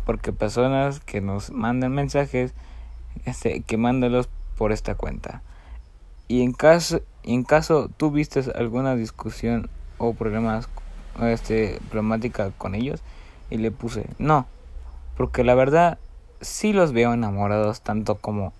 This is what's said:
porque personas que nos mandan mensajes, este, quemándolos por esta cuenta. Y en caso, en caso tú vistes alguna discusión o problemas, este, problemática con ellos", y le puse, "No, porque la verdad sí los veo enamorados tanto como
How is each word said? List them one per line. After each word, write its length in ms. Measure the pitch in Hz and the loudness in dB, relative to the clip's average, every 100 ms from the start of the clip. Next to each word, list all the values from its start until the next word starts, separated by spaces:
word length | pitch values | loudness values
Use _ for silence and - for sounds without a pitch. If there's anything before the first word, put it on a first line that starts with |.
| - | -2
porque 280 | 110 - | -2 -4
personas 680 | 95 107 120 127 135 139 139 | -2 0 2 2 2 0 -2
que 200 | - 104 | -6 -4
nos 300 | 98 98 - | -2 -4 -6
mandan 440 | 285 113 127 127 | -4 0 0 0
mensajes, 600 | 139 139 143 139 127 127 - - - - - - - | 0 0 0 0 0 -2 -6 -14 -16 -14 -14 -14 -10
este, 380 | - 123 - 69 | -8 -4 -2 -4
quemándolos 680 | - 110 120 131 123 123 123 - - - | -2 0 2 2 2 2 0 -6 -10 -2
por 160 | 107 | 0
esta 240 | 107 - - | 0 -2 -4
cuenta. 460 | - - - - - - - - - - - - - | -6 -8 -10 -12 -16 -20 -18 -18 -18 -20 -20 -18 -2
Y 140 | 123 | 2
en 120 | 123 | 2
caso, 480 | 123 151 170 160 165 - - | 6 8 8 4 -2 -4 -12
en 200 | - 123 | -2 -2
caso 460 | 123 151 160 156 - - | 4 2 6 2 2 0
tú 140 | 156 | 0
vistes 380 | 147 147 143 127 | 2 0 -2 -2
alguna 460 | - 117 120 135 127 | -2 -2 0 0 0
discusión 760 | 113 - 110 - 117 117 107 - - - | -2 -6 -10 -4 -2 -2 -4 -10 -14 -4
o 160 | 117 | -2
problemas, 540 | 110 110 110 113 110 - - - - - - | 0 -2 0 0 -2 -4 -12 -12 -14 -14 -2
este, 580 | 117 113 - 110 104 - - | 0 0 2 0 0 -2 -6
problemática 640 | 110 107 113 117 - 98 - | -2 0 0 -2 -2 -4 -4
con 180 | - 98 | -6 -4
ellos", 260 | 127 - - - - - - | -4 -6 -10 -16 -18 -18 -8
y 80 | 120 | -2
le 140 | 110 | -2
puse, 360 | 104 117 110 - - | -4 -6 -6 -8 -2
"No, 300 | 139 151 - - - - - - - - | 4 4 2 -10 -16 -14 -14 -14 -8 -4
porque 260 | 123 - | 0 4
la 120 | 120 127 | 6 6
verdad 440 | 131 160 175 - - - - - | 6 6 6 2 -8 -20 -20 -14
sí 320 | - - 214 | -10 -2 2
los 200 | 202 165 | 4 6
veo 200 | 117 120 | 6 4
enamorados 680 | 120 110 98 101 104 107 107 | 4 0 0 2 2 2 0
tanto 340 | - 107 107 101 | -4 -2 0 -2
como 380 | - 104 92 | -2 -4 -4